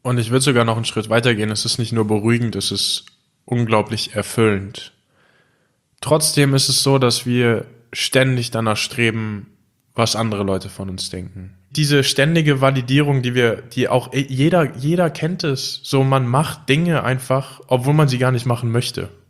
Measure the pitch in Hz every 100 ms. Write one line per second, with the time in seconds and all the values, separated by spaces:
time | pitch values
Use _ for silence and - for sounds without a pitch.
0 | 123 123 110 131 135 120 117 113 113 -
1 | 107 113 123 107 107 107 113 - 113 113
2 | 107 107 110 117 117 98 - 101 - -
3 | - _ _ _ - 120 113 110 104 110
4 | - 107 - - 110 101 98 - - _
5 | _ _ _ _ _ _ _ _ _ _
6 | - 156 156 - 139 135 135 131 139 139
7 | 127 117 123 123 120 110 - - _ -
8 | - 131 131 123 117 113 113 107 - -
9 | 117 113 110 104 - _ _ _ _ -
10 | 113 104 113 101 98 90 95 - 98 92
11 | - 92 90 95 92 - _ 151 147 143
12 | 131 - 143 165 151 135 135 135 120 139
13 | 147 135 123 123 117 104 - - 120 127
14 | - 131 135 131 151 175 143 - 143 175
15 | 170 147 156 185 160 135 - - - 139
16 | 135 135 123 131 160 - - 143 175 151
17 | 113 131 - 135 - - - 127 131 151
18 | 147 123 127 123 123 117 117 117 123 -
19 | 92 -